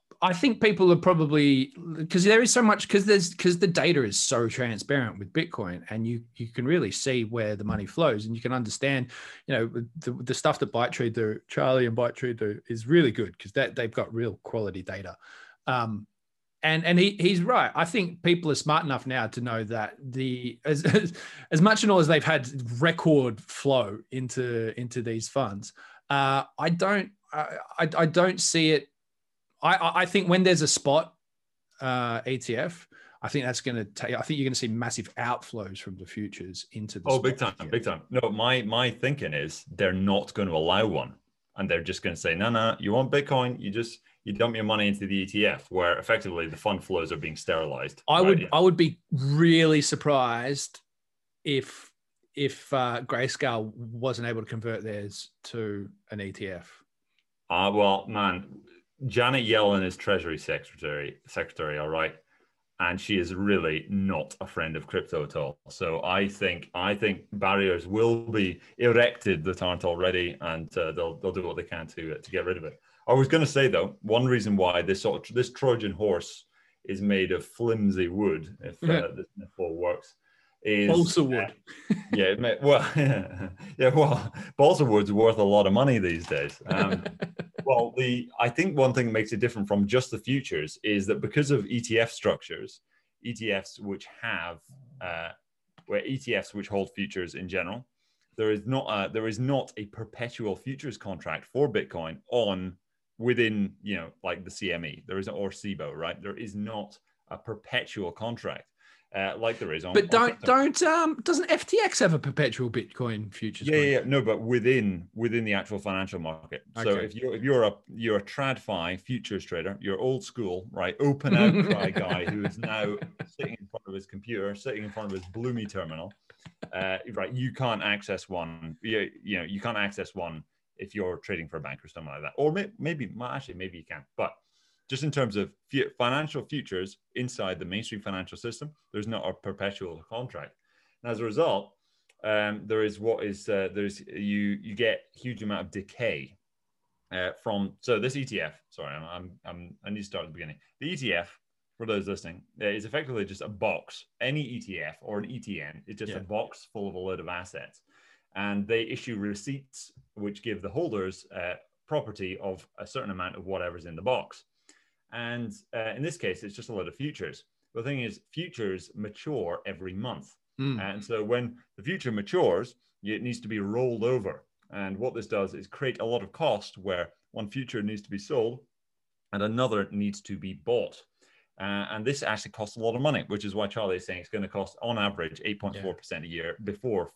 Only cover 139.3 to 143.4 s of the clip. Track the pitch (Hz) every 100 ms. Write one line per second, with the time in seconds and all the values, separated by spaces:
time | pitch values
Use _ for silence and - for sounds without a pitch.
139.3 | 95 98 95 101 - 90 80 - 117 127
140.3 | 80 71 _ _ _ _ _ 120 110 117
141.3 | 104 165 101 101 _ _ _ _ _ 107
142.3 | 107 104 107 101 110 107 101 110 110 104
143.3 | 101